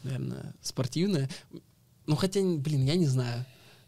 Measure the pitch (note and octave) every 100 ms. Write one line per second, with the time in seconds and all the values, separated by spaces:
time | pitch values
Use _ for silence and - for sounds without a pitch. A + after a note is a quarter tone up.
0 | C3 C3 C3 - - - - - A#2+ D3+
1 | G3 E3+ C3+ - - - - _ _ _
2 | - D3+ F#3+ G3 F#3+ D#3+ C#3 D3 C3+ F3+
3 | D#3 B2+ B2 A#2+ B2+ - - -